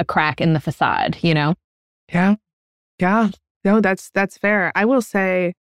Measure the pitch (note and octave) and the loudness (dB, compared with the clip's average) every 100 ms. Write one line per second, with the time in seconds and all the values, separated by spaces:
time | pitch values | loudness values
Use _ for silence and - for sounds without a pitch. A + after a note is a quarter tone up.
0 | - F3 D3+ D3 E3 D#3 - - B2+ - | -4 -2 -2 0 0 0 -2 -2 -2 0
1 | - - E3+ D#3 D3 F3 _ _ _ _ | -2 -2 0 0 0 -4 _ _ _ _
2 | _ F3 F#3+ G#3+ _ _ _ _ _ - | _ 0 0 0 _ _ _ _ _ -4
3 | F3+ A3 G#3+ - _ _ G3 A3 G3 F#3 | 0 2 0 -4 _ _ 0 2 2 -2
4 | - G3 G3 - G3+ G#3 F3 F#3 G#3+ C4 | -4 -4 -4 -2 -2 0 0 0 2 0
5 | - G3 F#3+ F#3 F3+ - | 0 -2 0 0 -2 -6